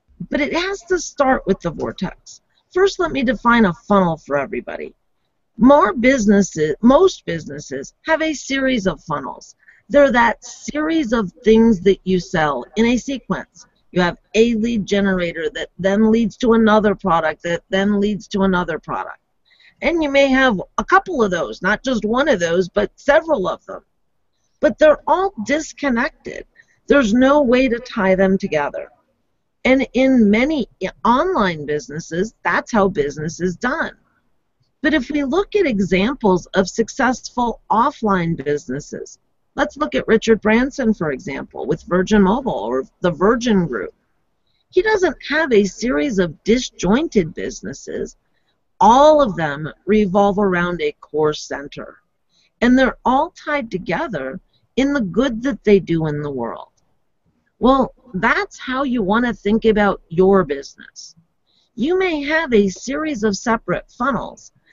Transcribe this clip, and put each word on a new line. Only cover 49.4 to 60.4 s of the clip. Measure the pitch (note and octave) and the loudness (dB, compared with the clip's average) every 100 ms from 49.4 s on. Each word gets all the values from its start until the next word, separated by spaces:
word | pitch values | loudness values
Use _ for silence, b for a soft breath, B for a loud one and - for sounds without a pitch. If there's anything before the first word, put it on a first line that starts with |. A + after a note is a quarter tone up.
| D#3+ C#3+ D3+ - - | -6 -6 -10 -10 0
revolve | G#3+ G#3 G3 G3+ G3 | 2 2 2 2 2
around | G#3 F3+ F3 F3 | 0 0 -2 -2
a | D3+ - | -4 -6
core | - D3 D3+ | -8 -2 -2
center. | D3+ - C3+ C#3+ - A2+ - _ _ _ _ _ - | -2 -8 -12 -12 -14 -16 -18 _ _ _ _ _ -2
And | A#3+ B3+ | 2 4
they're | B3+ - | 4 0
all | G#3+ C4 D#4+ | 0 0 -2
tied | - - D4 A3+ | -6 -6 -6 -4
together | F#3+ - E3+ D#4+ E3+ C3 F3 _ _ _ - | -8 -6 -6 -4 -6 -8 -10 _ _ _ -2
in | C#4 | 0
the | C#4+ | 0
good | G3+ E3 C#4 A3 | -2 -2 -2 -2
that | B3 G#3 | -6 -4
they | - G3 | 2 2
do | D#3 E3 D#3 | 2 -2 -2
in | D3 | -4
the | D3 | -8
world. | C3+ A2+ E2+ - _ _ _ _ _ _ _ _ - | -8 -8 -10 -16 _ _ _ _ _ _ _ _ -2
Well, | B3+ C4+ A#3+ - _ | 2 2 0 -6 _
that's | F#3+ A3 D#4 G4+ - | -4 -2 -2 -4 -10
how | - C4 | -8 -4
you | C#4 A#3+ | -2 -2
want | F#3 G#3+ | 0 0
to | A#3+ | 0
think | - G3+ A3 | -4 -2 0
about | A3 G#3+ G3+ - - | 2 2 2 0 -6
your | E3 F#3 G3 | 2 4 4